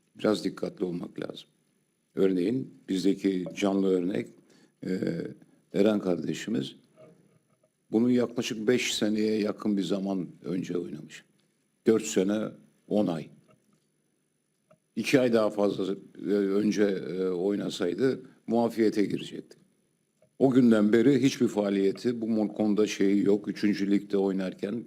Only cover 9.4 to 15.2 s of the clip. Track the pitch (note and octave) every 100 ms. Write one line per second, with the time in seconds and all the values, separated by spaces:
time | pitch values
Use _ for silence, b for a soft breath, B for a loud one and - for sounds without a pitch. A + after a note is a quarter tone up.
9.4 | G#2 G2+ A2 G2+ E2+ G2 G2 G2 D#2+ -
10.4 | - F2+ E2+ F2 F2 - - - - _
11.4 | _ _ _ _ - A2 - - F#2+ G#2+
12.4 | G#2+ - - _ - G#2 F#2 D#2+ D#2+ -
13.4 | _ _ _ _ _ _ _ _ _ _
14.4 | _ _ _ _ _ - A2 C#3